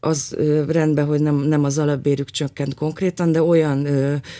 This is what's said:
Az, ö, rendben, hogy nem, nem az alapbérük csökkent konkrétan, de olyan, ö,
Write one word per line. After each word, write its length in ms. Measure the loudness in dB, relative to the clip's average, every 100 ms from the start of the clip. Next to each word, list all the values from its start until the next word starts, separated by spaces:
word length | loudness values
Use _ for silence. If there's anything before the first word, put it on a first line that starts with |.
Az, 320 | -2 -2 -4 -2
ö, 260 | 0 0 0
rendben, 380 | 2 2 2 0
hogy 140 | 0
nem, 160 | 0 0
nem 280 | 2 2
az 140 | 0 0
alapbérük 520 | 0 0 0 -2 -4
csökkent 440 | -6 -6 -4 -6
konkrétan, 580 | -4 -6 -2 -4 0 0
de 100 | 2
olyan, 440 | 4 4 4 0 0
ö, 300 | 0 0 -2 -6 -16